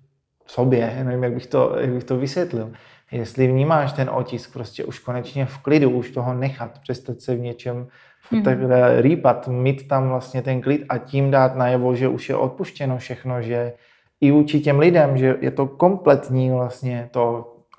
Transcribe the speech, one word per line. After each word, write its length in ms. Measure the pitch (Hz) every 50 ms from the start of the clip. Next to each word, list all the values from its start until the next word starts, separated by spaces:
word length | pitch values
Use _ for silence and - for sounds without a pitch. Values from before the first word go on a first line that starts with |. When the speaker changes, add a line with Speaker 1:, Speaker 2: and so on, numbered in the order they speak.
| _ _ _ _ _ _ _ _ _
Speaker 1:
sobě? 540 | - - 123 127 127 127 117 113 113 120 131 131
Nevím, 200 | 127 123 127 127
jak 80 | 120 120
bych 120 | 127 -
to, 300 | - - 131 127 - - 117
jak 100 | - 131
bych 140 | 123 123 120
to 120 | - 131
vysvětlil. 560 | 123 143 139 - 180 170 - 127 113 107 110 - - - - _ _ _ -
Jestli 340 | 123 123 113 - - 131 131
vnímáš 460 | 127 131 135 143 160 165 151 139 139
ten 180 | 139 139 135 - 110
otisk 380 | 127 127 - 123 113 - -
prostě 320 | - 127 113 - - - -
už 140 | - 131 -
konečně 480 | - 127 123 123 120 - - 139 131
v 120 | - - -
klidu, 320 | - 139 151 156 143 127
už 200 | 123 123 120 -
toho 240 | - 127 120 127 127
nechat, 440 | 123 127 135 - - 117 - - -
přestat 420 | _ - 123 - - - 117 -
se 140 | - - 123
v 60 | 120
něčem 460 | 120 120 120 - - 123 120 123 123 131 _ _ _ _ _ _
furt 140 | _ - 233 220
Speaker 2:
Mhm. 60 | 202
Speaker 1:
takhle 560 | 135 127 127 131 123 127 127 123 123 123 123
rýpat, 460 | 120 143 170 - - 127 120 - - 131
mít 400 | 123 123 127 135 135 135 - -
tam 200 | 139 131 131 131
vlastně 340 | 127 123 127 - - 127
ten 200 | 120 135 131 123
klid 220 | - 135 143 151 147 -
a 100 | 123 117
tím 320 | - - 139 139 139 139
dát 260 | 139 135 131 131 131
najevo, 380 | 131 123 123 127 127 123 127 123
že 140 | 120 131 127
už 200 | 127 123 - -
je 80 | 131
odpuštěno 600 | - - - - - 185 - - - 143 135 127 120
všechno, 440 | - - 123 - - 127 123 123
že 300 | 113 113 120 120 120 120 120 _ _ _ _ _ _ _ _ -
i 100 | 147 139
vůči 300 | 147 147 147 147 - 147
těm 180 | 147 147 139 143
lidem, 380 | 156 180 175 165 147 135 135
že 200 | 131 131 131 127 -
je 100 | 135 131
to 160 | - - 139
kompletní 840 | 135 - - 175 185 196 185 - 147 139 135 - - 127 131 127 127
vlastně 580 | 127 127 123 120 - - 131 127 123 120 120 120
to 420 | - 127 120 117 117 117 117 - - - _ _ _